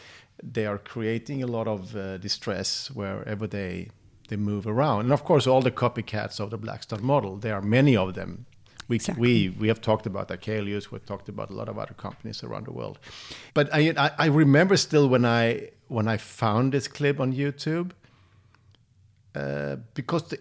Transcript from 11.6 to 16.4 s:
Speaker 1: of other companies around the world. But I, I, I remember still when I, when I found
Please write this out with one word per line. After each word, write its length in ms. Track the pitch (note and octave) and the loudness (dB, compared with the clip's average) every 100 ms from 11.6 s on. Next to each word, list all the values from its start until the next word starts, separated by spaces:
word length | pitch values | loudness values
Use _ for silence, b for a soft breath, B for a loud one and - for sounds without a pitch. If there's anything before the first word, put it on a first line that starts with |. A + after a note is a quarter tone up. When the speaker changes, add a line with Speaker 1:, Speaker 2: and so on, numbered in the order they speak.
| A2 | -8
Speaker 1:
of 80 | G#2 | -8
other 160 | G#2+ | -10
companies 500 | G#2+ - - A2 G#2+ | -10 -14 -12 -14 -12
around 220 | - G1+ - | -10 -10 -10
the 60 | |
world. 260 | - G1+ - B B B B B | -10 -10 -12 B B B B B
But 180 | D#3 C#3+ | 0 2
I, 220 | D3+ D#3 D3 | 4 4 4
I, 160 | D3 - | 2 4
I 80 | D#3 | 4
remember 500 | C#3+ D3 C#3 F#3 G3 | 6 8 8 8 4
still 300 | - D3+ C#3 | 4 6 6
when 180 | B2+ A#2+ | 6 4
I, 440 | A#2 A#2 A2+ G#2 _ - | 4 2 0 -6 _ -4
when 180 | A#2 A2 | 0 0
I 100 | G#2+ | 0
found 540 | - - | -4 -2